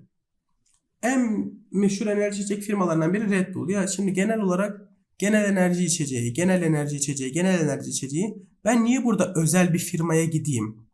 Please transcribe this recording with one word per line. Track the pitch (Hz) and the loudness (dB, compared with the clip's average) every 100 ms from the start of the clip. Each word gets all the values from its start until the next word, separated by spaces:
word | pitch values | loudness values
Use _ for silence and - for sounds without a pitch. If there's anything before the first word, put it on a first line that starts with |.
| - _ _ _ _ _ _ _ _ - | -20 _ _ _ _ _ _ _ _ -4
En | 240 262 233 202 - - - | 0 2 2 0 -4 -8 -6
meşhur | 190 202 - 214 | 2 2 2 -2
enerji | 202 208 202 | 0 0 -2
içecek | 196 202 | -4 -4
firmalarından | - 202 180 160 160 | -2 0 0 2 2
biri | 202 214 | 0 0
Red | 196 185 | 0 0
Bull. | - 165 | -4 -4
Ya | 202 185 | -2 -2
şimdi | - 196 | -2 -2
genel | 165 202 226 | 0 0 0
olarak | 190 180 202 202 - _ _ - | 0 0 -2 -6 -18 _ _ -4
genel | 196 214 | 0 2
enerji | 202 196 180 180 | 2 2 2 2
içeceği, | 175 - 139 123 120 | 0 -2 -2 -2 -4
genel | 120 185 185 | 0 2 2
enerji | 165 151 147 143 | 2 0 0 -4
içeceği, | 147 139 131 | -4 -4 -4
genel | 151 185 185 | 0 2 2
enerji | 151 131 127 | 0 -2 -6
içeceği. | - 131 147 214 - - _ | -8 -4 -4 -4 -6 -18 _
Ben | 202 240 | 0 2
niye | 226 262 | 4 2
burada | 240 196 175 160 | 2 0 0 0
özel | 160 180 180 | 2 4 4
bir | 165 | 2
firmaya | - 165 165 160 | -2 -2 0 2
gideyim? | 165 156 143 123 107 110 - | 2 0 -2 -2 -4 -8 -20